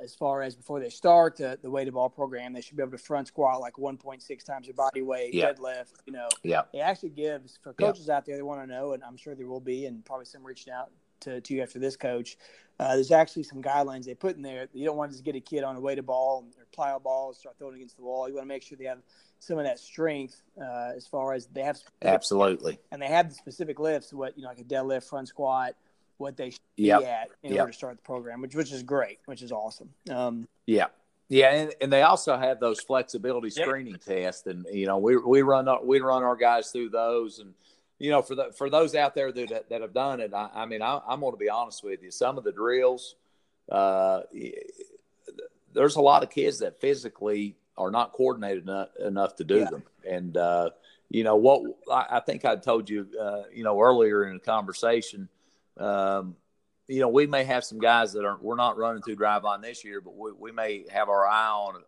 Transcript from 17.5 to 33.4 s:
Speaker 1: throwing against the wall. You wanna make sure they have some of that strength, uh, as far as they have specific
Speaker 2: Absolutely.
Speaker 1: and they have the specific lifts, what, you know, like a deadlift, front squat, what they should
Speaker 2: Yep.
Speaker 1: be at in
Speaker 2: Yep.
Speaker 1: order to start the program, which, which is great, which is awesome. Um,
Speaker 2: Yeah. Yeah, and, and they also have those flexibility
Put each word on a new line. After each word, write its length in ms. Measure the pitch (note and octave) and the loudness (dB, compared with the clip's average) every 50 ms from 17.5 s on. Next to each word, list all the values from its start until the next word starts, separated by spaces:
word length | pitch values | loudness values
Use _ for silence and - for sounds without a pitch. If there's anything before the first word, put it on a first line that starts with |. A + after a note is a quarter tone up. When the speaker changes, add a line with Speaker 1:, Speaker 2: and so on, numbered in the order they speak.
| A#2+ | -20
Speaker 1:
throwing 200 | - C#3+ C#3 C3 | -18 -18 -16 -16
against 220 | B2+ B2+ A#2+ _ _ | -18 -20 -20 _ _
the 40 | |
wall. 260 | B2 B2 B2+ C3 B2+ C3+ | -10 -8 -6 -6 -6 -6
You 60 | C#3 | -8
wanna 140 | C#3 C3 C#3 | -10 -10 -10
make 160 | C#3 C3 - | -12 -12 -12
sure 120 | - C#3+ | -16 -18
they 100 | C3 C3 | -14 -12
have 160 | C3 B2+ B2+ _ _ _ _ _ _ _ _ | -12 -12 -12 _ _ _ _ _ _ _ _
some 200 | - - E3+ D#3 | -8 -6 -4 -2
of 60 | C#3+ | -2
that 140 | C3+ B2 - | -4 -4 -6
strength, 640 | - - - - D#3+ D#3+ D3 C#3 C3+ B2+ - _ _ _ _ - | -8 -14 -6 -2 -2 -2 -2 -4 -8 -10 -14 _ _ _ _ -16
uh, 300 | C3+ B2+ B2 A#2+ A#2+ B2 B2+ | -14 -12 -10 -8 -8 -8 -10
as 100 | B2+ - | -12 -12
far 280 | - - C#3 C3+ C3+ C3 | -8 -6 -4 -4 -2 -4
as 120 | B2+ A#2+ | -6 -8
they 160 | - - C3+ | -10 -10 -6
have 140 | C3 D3 C#3+ | -4 -6 -6
specific 280 | - - - _ - - | -6 -10 -20 _ -2 2
Speaker 2:
Absolutely. 760 | F#2+ F#2+ F#2+ - - G2+ G2 G2+ G2 F2+ - D2+ D#2+ D2+ - _ - | 2 2 2 2 0 2 4 4 4 2 0 -4 -6 -8 -8 _ -16
Speaker 1:
and 100 | - C#3+ | -12 -8
they 60 | C#3 | -4
have 220 | C3+ D#3+ E3+ F3 D#3+ | 2 2 2 2 2
the 60 | C#3 | -2
specific 420 | - - C#3 B2 - E3+ D#3 C3+ C3+ | -16 -18 -16 -10 -10 -8 -8 -6 -4
lifts, 340 | D3+ D#3+ D#3 C#3 - - | -2 -2 -2 -2 -4 -8
what, 240 | C#3+ C#3 C3+ C3 - | -12 -10 -10 -10 -10
you 60 | C#3+ | -14
know, 60 | C3+ B2+ | -16 -16
like 100 | B2 A#2+ | -16 -16
a 60 | A#2+ | -10
deadlift, 400 | B2 C3+ C3+ C3 C3+ C3+ B2+ - | -4 -4 -2 -2 -2 -4 -4 -6
front 240 | - D3 C3+ C3 - | -8 -12 -12 -12 -12
squat, 480 | - - C#3+ C3 C3 C3 B2+ B2+ - _ _ _ _ _ _ _ _ - | -8 -4 -2 -2 0 0 -2 -4 -8 _ _ _ _ _ _ _ _ -12
what 160 | C#3 C#3 C3+ | -12 -10 -8
they 140 | - B2+ B2 | -10 -10 -12
should 120 | B2 - _ _ - - | -12 -16 _ _ -2 2
Speaker 2:
Yep. 220 | G#2 G#2 G#2 G#2 | 4 6 6 6
Speaker 1:
be 40 | G2+ | 6
at 240 | B2 A#2 A2+ A#2 - - _ | 2 -4 -6 -6 -10 -14 _
in 100 | - - | -8 -4
Speaker 2:
Yep. 80 | G2+ G2 | 0 0
Speaker 1:
order 120 | F#2+ A#2 | 0 -2
to 40 | A2+ | -4
start 200 | - C#3 B2+ B2 - | -12 -12 -12 -12 -14
the 40 | |
program, 380 | _ - C3 B2 A#2+ A#2+ A#2 B2 | _ -10 -10 -8 -8 -10 -12 -12
which, 140 | C3 C3 C3 | -12 -8 -4
which 180 | D#3 D3+ C3 | -4 -4 -4
is 100 | C#3 B2+ | -6 -12
great, 360 | B2 B2+ C#3+ C#3 A#2+ G2+ G#2 _ - | -6 -2 -2 -2 -2 -2 -6 _ -18
which 160 | - C3 A2+ | -18 -16 -14
is 100 | B2+ A#2 | -12 -10
awesome. 400 | A#2+ G#2+ G#2+ A2 - - A2 - _ _ - B2+ | -8 -8 -8 -8 -10 -14 -20 -20 _ _ -12 -8
Um, 380 | C3 B2 B2 A#2+ A#2 A#2 A#2 - _ _ - | -4 -4 -2 -2 -4 -6 -10 -14 _ _ -2
Speaker 2:
Yeah. 200 | - A2 G2+ F2 - _ _ _ _ _ _ _ - | 2 2 2 2 0 _ _ _ _ _ _ _ 2
Yeah, 240 | C3 C3+ C#3 C3 | 6 8 8 8
and, 220 | C#3+ D3+ D#3 D#3 - - | 6 4 0 -2 -4 -4
and 100 | C3+ C#3 | 0 4
they 80 | C#3 C3+ | 6 8
also 380 | D3 E3 F#3+ F#3 - D#3 C3 B2+ | 8 8 8 6 4 0 0 2
have 200 | C3 C3 C3 - | 2 0 0 2
those 220 | A#2+ A#2 G#2+ - | 0 0 0 0
flexibility 680 | - - C3+ C3 B2 - - A2+ G2+ B2+ B2 B2 | -2 0 0 0 0 -2 -6 -6 -2 -2 -2 -2